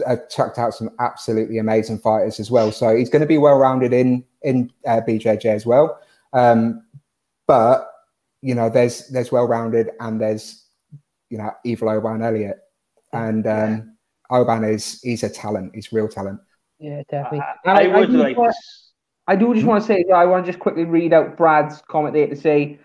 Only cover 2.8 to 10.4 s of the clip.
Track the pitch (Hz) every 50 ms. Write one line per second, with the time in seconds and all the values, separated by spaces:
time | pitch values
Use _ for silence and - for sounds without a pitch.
2.8 | 123 113 113 120 127 - - 147 151 151 160 151 147 147 143 135 135 131 131 127
3.8 | 127 120 123 123 127 127 123 123 123 _ _ _ - 143 127 127 123 123 _ _
4.8 | - 135 113 113 - 120 113 107 - 113 107 107 - 113 107 104 107 113 120 135
5.8 | 156 160 - - - _ _ _ _ _ - 127 123 120 117 113 113 117 113 -
6.8 | - _ - - _ _ _ _ _ _ _ _ _ - 143 123 143 143 135 -
7.8 | - - - _ _ _ _ _ _ _ _ _ - 131 123 120 113 110 110 127
8.8 | 123 120 120 - - - 131 127 120 - 131 123 123 117 117 113 117 113 113 117
9.8 | 110 113 - - 120 113 110 110 110 107 107 107